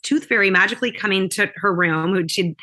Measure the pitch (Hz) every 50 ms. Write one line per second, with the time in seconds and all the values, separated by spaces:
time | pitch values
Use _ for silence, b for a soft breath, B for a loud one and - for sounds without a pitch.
0 | - - 285 320 - - 240 214 196 190 185 180 196 208 233 - 254 240 240 -
1 | - 208 190 190 190 180 - 208 202 190 - - 196 202 180 175 180 165 160 160
2 | 160 180 196 185 170 165 - 196 180 170 156 B